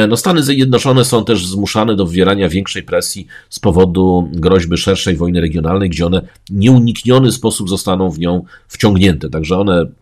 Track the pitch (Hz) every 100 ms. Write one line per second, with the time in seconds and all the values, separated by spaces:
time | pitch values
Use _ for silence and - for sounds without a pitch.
0 | 107 117 190 170 135 139 131 120 135 131
1 | 127 117 107 107 90 95 101 110 110 101
2 | 90 87 92 101 92 85 95 98 87 87
3 | - 101 90 - - - 104 87 92 87
4 | 92 90 87 80 82 95 82 85 - 95
5 | - 85 87 87 85 82 78 95 98 78
6 | 87 92 - _ - 98 107 131 117 107
7 | 113 127 131 104 113 - 95 95 - 92
8 | 95 78 87 90 90 - _ - 110 95
9 | 95 76 - 69 78 92 175 90 80 -